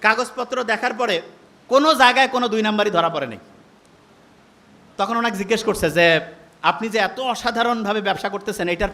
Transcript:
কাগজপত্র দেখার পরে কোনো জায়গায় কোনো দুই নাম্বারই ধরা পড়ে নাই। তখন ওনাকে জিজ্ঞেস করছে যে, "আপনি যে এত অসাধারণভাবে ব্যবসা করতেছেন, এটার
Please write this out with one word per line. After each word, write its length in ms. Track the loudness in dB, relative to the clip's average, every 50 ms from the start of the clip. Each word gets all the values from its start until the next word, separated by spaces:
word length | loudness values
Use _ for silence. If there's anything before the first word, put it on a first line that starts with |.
কাগজপত্র 600 | 2 2 2 2 -2 -6 -6 -10 -8 -6 -6 -6 -2
দেখার 300 | -2 -2 -2 -2 -4 -2
পরে 280 | -2 -2 -2 -2 -2 -4 -8 -20 -20 -20 _ _ _ _
কোনো 280 | 2 2 4 4 4 4
জায়গায় 320 | 6 4 4 6 4 2
কোনো 200 | 2 2 -2 -2
দুই 140 | 0 0 0
নাম্বারই 280 | 0 0 0 0 0 2
ধরা 200 | 2 0 0 0
পড়ে 180 | -2 -4 -6
নাই। 100 | -6 -10 -14 -18 -20 -20 -20 -20 _ _ _ _ _ _ _ _ _ _ _ _ _ _ _ _ _ _ _ _ _ -20 -20 -20 _ _
তখন 200 | -6 -4 -2 0
ওনাকে 200 | 0 0 0 -2
জিজ্ঞেস 260 | -4 0 0 0 0 0
করছে 280 | -2 -2 0 0 0
যে, 280 | 2 4 4 6 4 4 0 -4 -16 -20 -20 -20 _ _
"আপনি 280 | 0 0 0 0 -6 -4
যে 100 | -2 0
এত 200 | -2 -2 -2 -6
অসাধারণভাবে 840 | -4 -4 -4 -2 -4 -4 -2 0 0 0 0 -2 -2 -2 -2 -2
ব্যবসা 280 | -2 -2 -4 -2 -4 -6
করতেছেন, 400 | -6 -6 -8 -8 -6 -4 -4 -4
এটার 200 | -2 -2 -2 -4